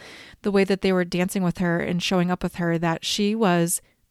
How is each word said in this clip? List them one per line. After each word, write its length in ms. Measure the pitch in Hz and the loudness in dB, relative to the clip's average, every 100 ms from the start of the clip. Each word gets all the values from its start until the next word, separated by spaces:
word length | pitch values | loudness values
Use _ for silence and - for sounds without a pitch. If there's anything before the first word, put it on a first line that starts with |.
| - - - - | -16 -20 -20 -8
the 80 | 214 | -2
way 140 | 196 | 2
that 180 | 196 196 | 2 2
they 100 | 196 | 2
were 100 | 185 | 0
dancing 400 | 175 175 185 202 | 0 -2 -2 0
with 140 | 180 - | -2 0
her 220 | 175 170 | 0 0
and 220 | 143 175 | -2 -2
showing 280 | - 185 175 | 0 0 2
up 120 | 180 | 0
with 140 | 180 - | -4 -2
her 200 | 170 165 | 0 0
that 300 | 170 165 - | 0 -2 -4
she 280 | - 202 | -2 0
was 460 | 220 208 175 170 - - _ _ | 2 2 2 2 -2 -8 _ _